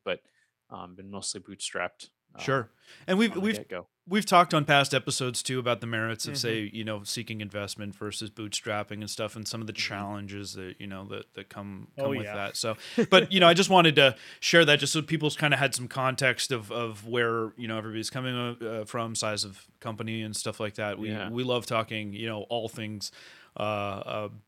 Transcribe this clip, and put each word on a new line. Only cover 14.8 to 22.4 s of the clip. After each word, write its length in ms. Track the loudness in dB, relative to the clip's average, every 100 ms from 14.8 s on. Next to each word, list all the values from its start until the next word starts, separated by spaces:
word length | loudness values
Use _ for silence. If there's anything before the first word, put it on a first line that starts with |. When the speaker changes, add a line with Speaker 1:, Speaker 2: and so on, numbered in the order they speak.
| 4
Speaker 2:
so 80 | 0
people's 360 | 0 0 0 0
kinda 200 | 2 4
had 180 | 2
some 140 | 0 -6
context 640 | -2 0 2 2 2 0
of, 180 | -2 -4
of 360 | -4 -4 -6 -4
where, 460 | 0 2 0 -2 -6
you 100 | -6
know, 120 | -6
everybody's 320 | -4 -6 -6
coming, 240 | -4 -4
uh, 500 | -2 -4 -6 -6 -6 -6
from, 280 | -4 -4
size 300 | -2 -2 -2
of 220 | -4 -10 -20 _
company 420 | -10 -8 -6 -6
and 140 | -6 -6
stuff 240 | -6 -4
like 140 | -6
that. 240 | -4 -4 -4
We, 100 | -6
Speaker 1:
Yeah. 220 | -6 -4
Speaker 2:
we 140 | -4
love 200 | 0 -2
talking, 480 | 0 -2 -2 -4 -6
you 140 | -6 -6
know, 160 | -6